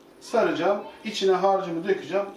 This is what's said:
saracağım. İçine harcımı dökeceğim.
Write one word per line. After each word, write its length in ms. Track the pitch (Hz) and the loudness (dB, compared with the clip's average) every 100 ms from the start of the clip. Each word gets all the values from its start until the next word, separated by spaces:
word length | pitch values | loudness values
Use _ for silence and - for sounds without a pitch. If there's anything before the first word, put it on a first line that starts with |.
| - - | -20 -20
saracağım. 640 | - 233 185 147 175 208 - - | -2 0 2 2 0 0 -4 -12
İçine 280 | 220 208 190 | -10 0 2
harcımı 560 | 180 190 190 170 165 190 | 4 4 2 0 -4 -2
dökeceğim. 380 | 190 139 190 202 | -2 -2 -4 -4